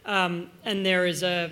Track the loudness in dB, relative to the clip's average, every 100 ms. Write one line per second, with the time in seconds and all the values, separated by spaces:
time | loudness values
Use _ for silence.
0 | -2 0 0 -2 -8 -12 -6 -2 2 2
1 | 2 0 -2 0 -2